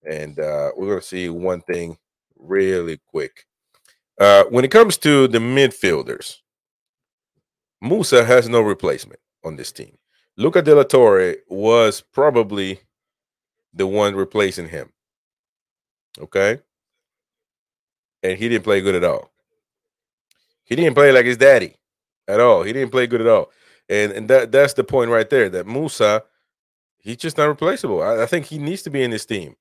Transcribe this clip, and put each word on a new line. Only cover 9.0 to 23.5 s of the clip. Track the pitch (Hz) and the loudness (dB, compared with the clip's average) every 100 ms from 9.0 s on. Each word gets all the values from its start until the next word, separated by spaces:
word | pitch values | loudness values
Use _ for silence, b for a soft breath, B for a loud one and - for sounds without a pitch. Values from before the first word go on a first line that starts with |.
| - - _ _ 82 | -12 -20 _ _ -18
on | 73 | -16
this | - | -18
team. | - - _ _ _ _ - | -20 -20 _ _ _ _ -4
Luca | 120 180 | 0 0
De | 156 | 6
La | 147 | 4
Torre | 135 131 117 98 92 82 _ | 6 4 6 4 2 -4 _
was | 95 107 117 110 101 | -4 0 2 2 -2
probably | _ - 147 123 104 101 95 95 _ _ _ _ _ _ _ _ _ | _ -2 0 0 -2 -6 -8 -10 _ _ _ _ _ _ _ _ _
the | - 95 | -6 -4
one | 101 104 98 | 0 -2 -2
replacing | 95 107 98 90 82 | -6 -2 -4 -4 -14
him. | 80 - _ _ _ _ _ _ _ _ _ _ _ _ _ | -14 -18 _ _ _ _ _ _ _ _ _ _ _ _ _
Okay? | 78 98 98 123 _ _ _ _ _ _ _ _ _ _ _ _ _ _ _ _ | -8 -2 -2 -2 _ _ _ _ _ _ _ _ _ _ _ _ _ _ _ _
And | 95 92 | -8 -6
he | 113 | -4
didn't | 113 | -4
play | 104 101 | 0 -2
good | 95 90 | 0 -2
at | |
all. | 87 67 - _ _ _ _ _ _ _ _ _ _ _ _ _ | -2 -4 -10 _ _ _ _ _ _ _ _ _ _ _ _ _
He | _ 127 | _ -2
didn't | 165 | 0
play | 131 143 | 4 6
like | 131 123 | 6 4
his | 120 | 4
daddy | 135 127 90 _ _ _ _ _ - | 4 4 2 _ _ _ _ _ -4
at | 101 | 2
all. | 123 101 | 4 4
He | 92 | 0
didn't | 123 123 | -6 -4
play | 131 123 | -2 -2
good | 117 | 0
at | 113 | 2
all. | 107 - | 2 0